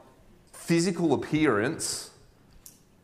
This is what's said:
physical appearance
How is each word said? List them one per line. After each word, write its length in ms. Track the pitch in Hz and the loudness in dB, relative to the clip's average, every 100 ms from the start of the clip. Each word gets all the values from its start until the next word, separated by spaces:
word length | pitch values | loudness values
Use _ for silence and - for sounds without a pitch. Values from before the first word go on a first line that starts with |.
| - - - - _ | -20 -20 -20 -20 _
physical 640 | - - 170 175 175 170 | -10 0 2 2 0 0
appearance 960 | 123 - 151 151 104 120 165 - - - - - _ _ - - - _ _ | 0 0 0 2 2 0 -2 -6 -8 -10 -18 -20 _ _ -20 -20 -20 _ _